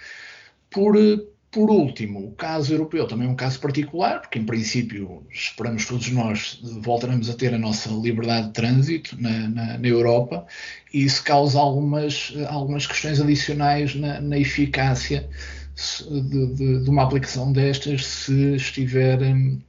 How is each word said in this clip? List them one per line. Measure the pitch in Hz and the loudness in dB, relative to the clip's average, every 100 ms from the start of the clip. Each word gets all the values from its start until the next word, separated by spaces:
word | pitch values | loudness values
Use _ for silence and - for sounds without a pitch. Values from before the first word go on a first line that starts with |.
| - - - - - _ _ | -20 -18 -18 -20 -20 _ _
Por, | 196 208 208 214 208 - _ _ | 2 6 8 8 6 -2 _ _
por | 214 214 | 2 6
último, | 202 135 - 104 101 101 | 6 4 -2 -6 -8 -10
o | |
caso | - 160 160 139 | -8 -4 -2 0
europeu | 156 156 165 135 | 0 0 -2 -2
também | 123 127 | -2 -2
é | |
um | 127 | 0
caso | 131 131 | -2 -2
particular, | 143 139 147 170 175 - | -2 -2 -2 -2 0 -2
porque | - 113 | -6 -6
em | 107 | -2
princípio | 113 107 123 107 101 95 85 67 | -2 -2 -2 -2 -6 -10 -12 -16
esperamos | - - - 117 113 - | -10 -10 -6 -6 -4 -4
todos | 123 120 | -4 -2
nós, | 123 113 107 - - | 0 0 -2 -6 -10
eh, | 120 110 | -12 -8
voltaremos | 110 120 123 123 110 | -2 -2 0 0 -2
a | |
ter | 117 127 | -2 0
a | 113 | 0
nossa | 110 104 107 | -2 -4 -4
liberdade | 110 117 113 117 117 107 | -2 -2 -2 0 0 -2
de | |
trânsito | 113 113 131 147 160 - 127 | -2 2 4 4 0 -6 -6
na, | 120 113 110 | -4 -2 -2
na, | 117 117 120 | -4 -4 -2
na | 120 | 0
Europa, | 117 120 120 127 170 - - - - - | 2 4 2 0 -6 -10 -16 -16 -18 -6
e | 143 | 0
isso | 139 131 | 2 0
causa | 151 143 143 143 | 2 4 4 4
algumas, | 143 135 147 151 147 139 - 147 | 2 2 0 0 -2 -4 -8 -8
eh, | 139 | -6
algumas | 147 139 143 - | -4 -4 -4 -4
questões | - 156 143 | -4 0 2
adicionais | 147 143 - 147 143 147 143 135 | 2 2 0 0 2 2 0 -2
na, | 147 143 | -4 -4
na | 147 143 | -2 0
eficácia | 135 - 139 143 131 127 - 143 - - - - - - | 0 2 0 2 2 0 0 -4 -4 -12 -14 -14 -16 -10
se, | - - 147 | -8 -8 -6
de, | 143 135 139 127 | -4 -2 0 0
de, | 135 135 131 | 0 0 2
de | 131 | 4
uma | 143 | 4
aplicação | 131 139 131 131 135 | 4 2 0 -2 0
destas | 135 139 135 147 135 - | 2 2 2 -2 -4 -4
se | - - 135 139 139 | -6 0 4 4 2
estiver, | - 135 127 131 131 131 | -2 -2 0 2 4 4
hum, | 135 135 131 131 | 4 4 4 0